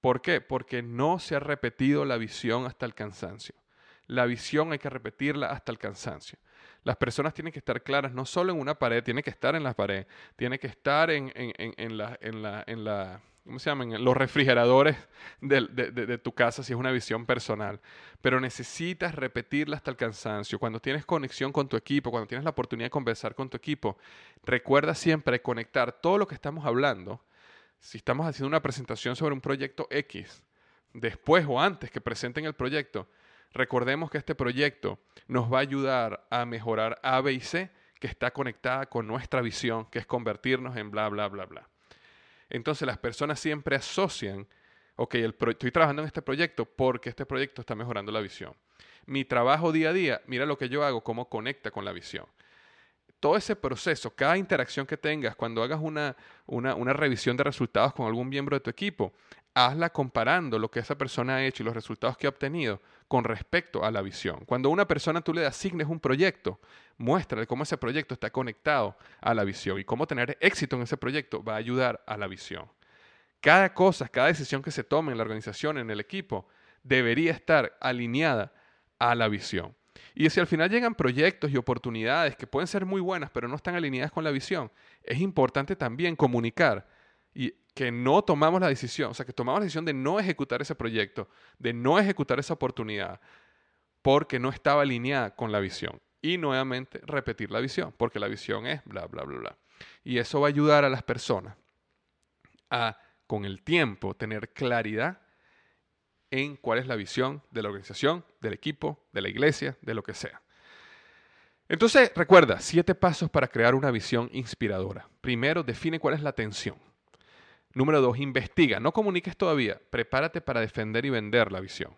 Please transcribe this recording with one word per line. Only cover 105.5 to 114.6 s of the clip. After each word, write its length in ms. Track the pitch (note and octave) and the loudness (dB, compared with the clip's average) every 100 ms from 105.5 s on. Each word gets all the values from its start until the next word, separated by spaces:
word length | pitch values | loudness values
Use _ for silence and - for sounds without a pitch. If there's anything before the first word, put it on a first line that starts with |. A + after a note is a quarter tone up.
| _ _ _ _ _ _ _ _ | _ _ _ _ _ _ _ _
en 240 | C3 C#3+ C#3+ | -4 -4 -6
cuál 240 | - A2+ | -2 0
es 80 | B2+ | 0
la 80 | A#2 | -6
visión 460 | F#2+ - B2+ D3 _ | -4 0 0 -2 _
de 100 | - | -6
la 80 | G#2+ | -6
organización, 540 | G2+ G2 G2+ C3+ F3 E3+ _ | -6 -12 0 2 2 -6 _
del 120 | A2+ | -6
equipo, 460 | G2+ - D3+ D3+ D3+ _ | -4 -6 -4 -4 -6 _
de 100 | - | -6
la 80 | G2 | -4
iglesia, 480 | G#2 C#3+ D3 C#3 C3 | 4 4 4 -4 -6
de 120 | - | -6
lo 100 | A2 | -6
que 100 | - | -6
sea. 280 | G2+ - - _ _ - - - - - - _ _ _ _ _ | -10 -10 -12 _ _ -20 -20 -20 -20 -20 -20 _ _ _ _ _
Entonces, 440 | E3 A3+ C#4+ B3 - | 4 6 8 6 6
recuerda, 440 | D#3+ F#3 D3 F#2 | 10 12 12 6
siete 360 | - E3 F3 F3+ | 2 2 4 4
pasos 340 | F#3 D#3 D#3+ | 2 2 0
para 180 | D#3+ B2+ | 2 0
crear 280 | - A#2 C3 | 4 6 6
una 160 | C#3 | 4
visión 380 | A#2+ - A#2+ A#2+ | 0 2 0 0
inspiradora. 720 | B2 A#2+ - | -4 -8 -4